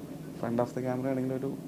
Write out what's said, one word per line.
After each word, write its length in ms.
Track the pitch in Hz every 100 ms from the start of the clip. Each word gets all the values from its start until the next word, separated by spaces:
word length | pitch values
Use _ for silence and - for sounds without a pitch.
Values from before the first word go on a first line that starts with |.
| - - - -
front 180 | 117 117
of 60 | 120
the 240 | 127 127
camera 140 | 127 131
ആണെങ്കിലും, 300 | 131 131 131
ഒരു, 180 | 135 -